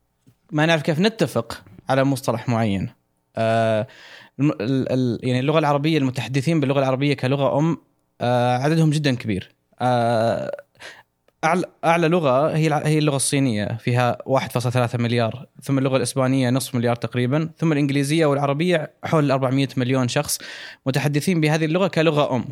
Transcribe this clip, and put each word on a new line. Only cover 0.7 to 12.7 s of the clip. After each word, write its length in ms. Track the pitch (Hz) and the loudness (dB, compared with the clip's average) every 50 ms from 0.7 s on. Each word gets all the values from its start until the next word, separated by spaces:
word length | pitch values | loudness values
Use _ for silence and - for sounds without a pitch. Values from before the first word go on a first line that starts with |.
| 165 151 | 2 2
كيف 180 | 147 175 151 151 | 0 -2 0 2
نتفق 640 | 196 220 220 - 165 123 - 117 - - - - - - - - - - | 0 0 0 0 -2 -2 0 -4 -4 -4 -12 -16 -16 -20 -20 -12 -4 0
على 160 | 135 135 135 | 2 2 2
مصطلح 440 | 139 135 123 - 127 113 113 - 127 | 2 0 0 -2 -2 -4 -2 -2 -2
معين. 420 | 120 113 113 107 98 92 95 120 - _ _ _ _ _ _ _ _ | 0 0 2 0 0 -2 -4 -6 -10 _ _ _ _ _ _ _ _
آه، 500 | 110 113 110 113 113 113 113 110 107 107 - - - - - - - - - _ - | -2 0 0 2 2 2 2 0 0 -2 -6 -10 -20 -20 -20 -20 -20 -20 -16 _ 0
الم-، 100 | 139 151 | 0 0
ال-، 420 | - - 104 127 135 131 120 - | 0 0 -2 -2 0 -2 0 0
ال-، 260 | 131 131 127 123 110 - | 0 0 0 0 -2 -2
يعني، 180 | - 127 123 127 | -2 -2 0 0
اللغة 180 | 131 147 151 160 | 0 0 2 2
العربية، 400 | 156 147 147 143 143 160 160 151 | 2 2 2 2 0 0 0 2
المتحدثين 640 | 135 127 120 131 113 113 131 139 127 165 170 156 | 0 0 -2 -4 -8 -4 -2 -2 0 2 0 2
باللغة 180 | 135 127 139 139 | 2 2 2 0
العربية 360 | 131 131 131 127 143 147 135 | 0 0 0 0 0 -2 0
كلغة 440 | - 127 127 139 139 135 - - 143 | 0 0 -2 0 0 0 0 2 2
أم، 180 | 156 165 160 - _ _ _ _ _ _ _ - | 2 0 0 -4 _ _ _ _ _ _ _ -4
آه، 360 | 117 120 123 123 123 123 123 | -2 0 0 2 2 0 0
عددهم 340 | 123 131 151 165 160 160 156 | 0 0 0 2 4 4 2
جدًا 240 | 143 156 143 143 127 | 2 2 0 0 -2
كبير. 400 | 123 - 110 95 90 - - _ _ _ _ _ _ | -2 -4 -4 -4 -4 -6 -10 _ _ _ _ _ _
آه، 840 | 123 127 123 120 117 117 120 110 113 117 95 - 67 - - - - _ _ _ - - - - _ _ _ _ _ _ _ _ - | 0 0 2 2 2 2 2 2 0 0 0 -2 -4 -6 -8 -10 -14 _ _ _ -20 -20 -20 -20 _ _ _ _ _ _ _ _ 0
أعلى، 200 | 156 175 185 - - _ _ - | 0 0 0 -2 -4 _ _ 0
أعلى 240 | 160 170 170 165 156 | 2 2 4 2 2
لغة 480 | 170 185 156 135 123 135 151 156 - | 2 2 2 2 2 2 2 2 0
هي 100 | 156 160 | 0 0
الع-، 200 | 156 | 2